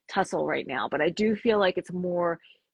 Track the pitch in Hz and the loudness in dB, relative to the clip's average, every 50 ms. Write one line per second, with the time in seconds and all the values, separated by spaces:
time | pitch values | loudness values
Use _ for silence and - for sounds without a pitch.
0 | _ - - 196 190 - - 160 151 147 147 135 - - 135 127 104 - - 143 | _ -6 -2 0 0 0 0 -2 -2 0 -2 -4 -4 -4 -4 -4 -4 -2 0 2
1 | 151 170 170 - 214 220 214 208 - 233 214 208 202 185 185 185 180 - 175 180 | 2 2 2 2 2 2 2 0 2 2 2 4 4 2 2 0 -6 -6 -6 -6
2 | 180 180 175 175 175 170 165 160 _ - - _ _ _ | -4 -2 -2 0 0 0 -2 -4 _ -20 -20 _ _ _